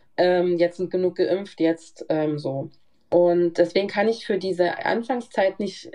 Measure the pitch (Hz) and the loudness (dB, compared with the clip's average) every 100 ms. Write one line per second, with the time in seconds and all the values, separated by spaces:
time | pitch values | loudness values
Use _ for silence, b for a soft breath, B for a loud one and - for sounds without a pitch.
0 | b - 180 180 180 175 170 - 175 185 | b 0 2 4 2 2 0 0 -6 -2
1 | 180 180 185 185 202 - 160 165 - - | -2 0 -2 -2 -4 -2 0 0 -6 -18
2 | - 156 151 147 143 135 - _ _ _ | -4 -2 -2 -2 -6 -6 -8 _ _ _
3 | - 170 175 175 175 170 170 190 202 208 | 0 4 4 4 0 2 2 2 -2 0
4 | 214 226 - 190 190 175 175 - - 220 | 0 0 -2 -4 -2 0 0 0 -2 -2
5 | 233 247 240 - 190 190 202 - - | -2 -4 -4 0 0 0 -8 -8 -14